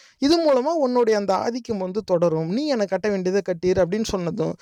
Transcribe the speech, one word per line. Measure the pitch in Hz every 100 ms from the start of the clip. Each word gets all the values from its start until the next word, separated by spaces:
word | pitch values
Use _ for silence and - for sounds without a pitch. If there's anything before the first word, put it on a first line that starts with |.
| - -
இது | 277 339
மூலமா | 320 262 269 330
உன்னுடைய | 269 247 226 214
அந்த | 196 190
ஆதிக்கம் | 240 247 233 208
வந்து | 185 190
தொடரும், | 208 175 170 160 160
நீ | 214 302
எனக்கு | 254 202
கட்ட | 190 214
வேண்டியதை | 196 180 196
கட்டிரு | 185 180 180 185
அப்படின்னு | 170 208
சொன்னதும் | 220 190 170 160 160 -